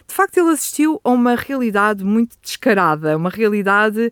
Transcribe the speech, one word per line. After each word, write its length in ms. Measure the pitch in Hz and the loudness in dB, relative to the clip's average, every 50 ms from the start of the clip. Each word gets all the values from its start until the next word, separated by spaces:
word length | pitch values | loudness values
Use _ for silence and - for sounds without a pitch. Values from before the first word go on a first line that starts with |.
| _ | _
De 60 | - - | -8 -4
facto, 240 | - 392 381 - | -2 -2 0 0
ele 140 | 359 339 330 | 2 2 2
assistiu 480 | 311 - - - - - 302 311 302 - - | 0 0 -4 -6 -2 0 0 0 0 -2 0
a 60 | 247 | 0
uma 260 | 247 247 240 247 240 | 2 2 2 2 0
realidade 720 | - - - 277 262 247 226 202 202 208 214 214 196 190 | -2 -4 -6 -6 -4 -4 -2 0 0 0 0 0 -2 -2
muito 320 | 196 214 226 233 233 - _ | 0 0 0 0 -2 -6 _
descarada, 760 | _ - - - - 269 208 196 175 160 151 151 160 151 156 | _ -14 -14 -4 0 0 2 2 2 2 0 0 0 -2 -2
uma 120 | 156 165 185 | 0 -2 -4
realidade, 840 | - 208 226 208 208 208 190 196 202 208 214 220 208 220 233 233 | -2 0 0 0 0 0 0 2 2 4 2 2 0 0 -2 -2